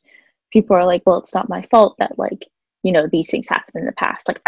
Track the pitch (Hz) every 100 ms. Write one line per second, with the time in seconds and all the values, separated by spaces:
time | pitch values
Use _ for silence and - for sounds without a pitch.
0 | _ _ _ _ _ 220 214 185 180 180
1 | - 175 - 185 - 180 190 233 208 -
2 | 196 - - - - _ _ _ 185 170
3 | 156 165 160 - - - - - 170 -
4 | - - - -